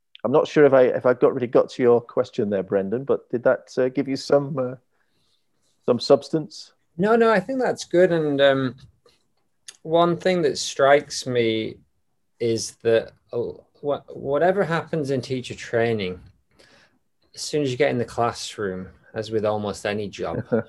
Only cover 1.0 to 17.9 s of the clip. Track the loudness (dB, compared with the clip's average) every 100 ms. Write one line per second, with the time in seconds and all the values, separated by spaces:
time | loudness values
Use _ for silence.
1 | 0 2 2 0 0 2 0 2 4 4
2 | 2 -4 -2 -4 -2 -2 -2 -2 -2 -4
3 | -2 -4 -4 -2 0 0 -4 -2 -2 -2
4 | -4 -6 0 0 0 -6 -8 -10 _ _
5 | _ _ _ _ _ _ _ _ -2 0
6 | 4 2 2 -6 -6 -14 -20 _ _ -2
7 | 2 4 4 2 0 -2 -4 -4 0 2
8 | 4 2 0 2 4 4 -2 -6 -18 _
9 | _ _ _ _ _ _ -20 -16 -2 2
10 | 2 2 0 0 0 -2 -6 2 6 6
11 | 2 -8 -4 0 0 0 -4 -10 _ _
12 | _ _ _ -6 -4 -2 -6 -6 0 0
13 | 0 -10 _ -8 -8 -10 _ _ -6 -6
14 | -8 -10 -4 0 0 0 -2 -4 -4 -4
15 | -2 -4 -4 -8 -8 -14 -4 0 0 -2
16 | -4 -8 -16 _ _ _ _ _ _ _
17 | _ _ _ -16 -6 -2 -2 0 0